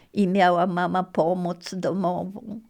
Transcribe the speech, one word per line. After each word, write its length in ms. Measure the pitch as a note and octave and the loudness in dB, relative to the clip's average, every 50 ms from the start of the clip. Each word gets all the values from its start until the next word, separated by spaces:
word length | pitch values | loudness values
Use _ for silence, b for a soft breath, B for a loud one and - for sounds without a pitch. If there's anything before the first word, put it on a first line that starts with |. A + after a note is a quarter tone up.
| b b b | b b b
i 140 | G3+ G3+ F3 | 0 0 2
miała 400 | F#3 G3+ F3+ F3+ F3+ E3+ F3 G3 | 4 4 6 6 6 4 2 0
mama 360 | F3 F3 F3+ E3+ E3+ F#3 F#3 | 0 0 0 0 0 -2 -2
pomoc 720 | - - - D#3 E3 F#3 F#3 F3 E3+ F3 F3 - - G3 | -2 0 0 2 2 2 0 -2 -4 -6 -6 -10 -12 -8
domową. 840 | F#3 F3 - E3 F#3+ F#3 F3 F3+ F3 F3+ F#3 G3 - - A3 G#3 A3+ - _ | -4 -4 -2 -2 0 -2 -2 -2 -4 -6 -8 -10 -14 -14 -14 -14 -14 -16 _